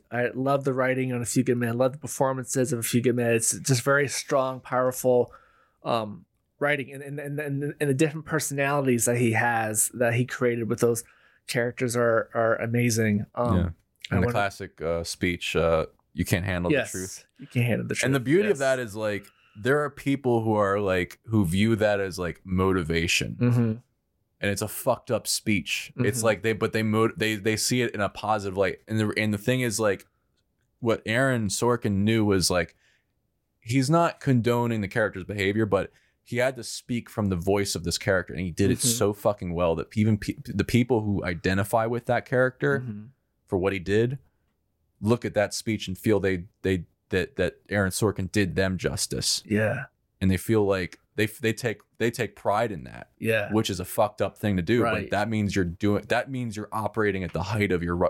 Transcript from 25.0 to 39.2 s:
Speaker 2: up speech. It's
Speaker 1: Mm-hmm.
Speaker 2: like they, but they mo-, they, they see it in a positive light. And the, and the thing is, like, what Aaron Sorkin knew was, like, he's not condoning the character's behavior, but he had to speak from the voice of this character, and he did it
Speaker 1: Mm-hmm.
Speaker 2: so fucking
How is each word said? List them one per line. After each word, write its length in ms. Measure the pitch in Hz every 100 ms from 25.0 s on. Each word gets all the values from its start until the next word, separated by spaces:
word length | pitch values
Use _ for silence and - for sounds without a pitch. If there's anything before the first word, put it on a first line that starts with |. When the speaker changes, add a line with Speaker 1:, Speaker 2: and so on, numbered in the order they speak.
| -
Speaker 2:
up 160 | 110 -
speech. 640 | - - 101 - - - -
It's 220 | 101 120
Speaker 1:
Mm-hmm. 80 | 110
Speaker 2:
like 160 | 98
they, 100 | 113
but 180 | 101 113
they 100 | 110
mo-, 300 | 110 107 110 -
they, 180 | 110 107
they 200 | 107 110
see 260 | - 123
it 120 | 120
in 60 | 104
a 80 | 98
positive 480 | - 104 107 98 92
light. 220 | 95 - -
And 100 | 110
the, 120 | 107 -
and 160 | 107
the 40 | 101
thing 220 | 123 127
is, 180 | 123 104
like, 280 | 107 95 - _ _ _ _ _ _ _
what 220 | 113 110
Aaron 440 | - 117 135 123 104
Sorkin 500 | - 120 120 110 98
knew 200 | 104 113
was, 260 | 104 95 85
like, 240 | 90 85 _ _ _ _ _ _ _ _ _
he's 300 | 113 135 131
not 280 | 165 170 -
condoning 600 | 143 127 117 120 120 110
the 80 | 98
character's 360 | 120 104 95
behavior, 420 | 90 101 98 107 107
but 260 | 95 - - _ _
he 140 | _ 120
had 180 | 127 123
to 80 |
speak 460 | 107 - - 120 -
from 180 | - 104
the 80 | 90
voice 380 | 92 101 98
of 100 | -
this 140 | 85 -
character, 340 | - 92 -
and 100 | -
he 80 | 92
did 200 | 80 98
it 80 | 120
Speaker 1:
Mm-hmm. 100 | 123
Speaker 2:
so 240 | 117 104
fucking 400 | 107